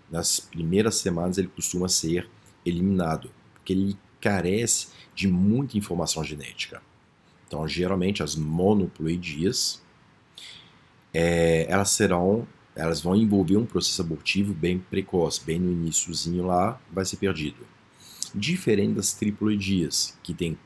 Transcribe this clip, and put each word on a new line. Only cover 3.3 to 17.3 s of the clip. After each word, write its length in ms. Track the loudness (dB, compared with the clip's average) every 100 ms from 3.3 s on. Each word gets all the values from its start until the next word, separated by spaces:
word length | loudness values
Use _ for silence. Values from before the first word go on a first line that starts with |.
| -20 -20
porque 180 | -14 -2
ele 240 | 0 0 -4 _ _
carece 680 | 0 0 2 0 0 -2 -4 -16 -16
de 140 | -2 0
muita 500 | 4 4 2 0 -2
informação 460 | -2 -2 -2 -2
genética. 580 | -6 -8 -12 -12 -12 -12 -20 _ _ _ _ _ -10
Então, 200 | -6 -4
geralmente, 560 | -2 0 2 0 0
as 120 | -4
monoploidias, 1500 | -4 -2 2 4 4 2 -2 -4 -2 -4 -2 -2 0 -4 -6 -14 _ _ _ _ -20 -20 -20 -20 -20 _ _ _
é, 520 | 2 4 4 4 4 2
elas 200 | 0 2
serão, 560 | 2 2 4 2 0 -2 -14 _
elas 260 | -6 -2 -2
vão 160 | 2 4
envolver 400 | 4 4 4 2
um 100 | 2
processo 360 | -2 -2 -2
abortivo 500 | -4 -4 -2 -2 -2
bem 260 | 0 -2 -2
precoce, 640 | -2 -4 0 0 0 -2
bem 140 | -4 -2
no 120 | 0
iniciozinho 720 | 0 0 -2 -4 -6 -4 -2
lá, 360 | 0 2 0 -2 -8
vai 140 | -4
ser 120 | -4 -2
perdido. 540 | -2